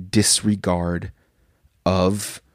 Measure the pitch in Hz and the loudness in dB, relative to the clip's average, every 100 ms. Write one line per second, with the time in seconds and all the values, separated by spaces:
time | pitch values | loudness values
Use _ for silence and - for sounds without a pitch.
0 | 92 107 104 - 107 101 95 87 87 87 | -2 2 2 2 0 0 0 0 0 -4
1 | 95 - _ _ _ _ _ _ 90 92 | -6 -14 _ _ _ _ _ _ 0 2
2 | 92 101 - - _ | 2 0 -6 -14 _